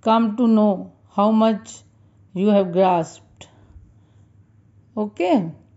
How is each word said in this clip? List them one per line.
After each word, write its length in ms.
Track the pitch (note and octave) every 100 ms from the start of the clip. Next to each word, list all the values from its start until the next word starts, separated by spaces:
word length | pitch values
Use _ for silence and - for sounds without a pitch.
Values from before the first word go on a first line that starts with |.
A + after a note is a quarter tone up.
come 340 | A3+ A3+ A3+ G#3+
to 100 | A#3
know 460 | A3 G#3+ F#3 F#3 - _ -
how 140 | G#3
much 480 | A3 A3 G#3+ - - _ _ _ _ _
you 140 | F3 G3+
have 260 | G3+ F#3+
grasped. 720 | F3 F#3+ F3 D#3+ - _ _ - _ _ - - _ _ _ _ _ _ _ _ _ _
Okay? 560 | - G#2+ - F4+ D4 E3 D3 _